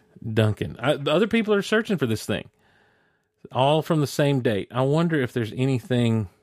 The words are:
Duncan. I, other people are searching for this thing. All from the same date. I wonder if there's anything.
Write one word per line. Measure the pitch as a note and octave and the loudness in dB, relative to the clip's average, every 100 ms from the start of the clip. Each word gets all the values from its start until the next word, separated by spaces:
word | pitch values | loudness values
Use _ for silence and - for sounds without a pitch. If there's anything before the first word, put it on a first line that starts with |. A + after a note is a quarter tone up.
| _ - A2+ | _ -14 -2
Duncan. | A2 G#2+ - - - | 2 2 2 -6 -4
I, | C3+ | -2
other | C#3 C#3 D#3+ G#3+ | 0 0 0 2
people | A3+ G#3+ | 0 0
are | G3+ | -2
searching | - A3 A3 F#3 | 0 -2 0 -2
for | B2 | 0
this | A2 - | -2 -2
thing. | G2+ - _ _ _ _ _ _ _ _ _ - | -6 -6 _ _ _ _ _ _ _ _ _ -8
All | A#2+ C#3 D#3 | 0 2 2
from | - D#3+ | 2 0
the | C#3 | 0
same | - C#3+ C3+ | 0 2 2
date. | A#2+ G2+ - | 0 -2 -4
I | B2 | -2
wonder | C3+ D#3 E3+ D#3 | 0 2 0 0
if | B2 | -2
there's | B2 G#2+ - | -2 -4 -2
anything. | C3+ B2+ - B2 A#2 A2+ G2 _ | -2 -2 0 0 2 0 -2 _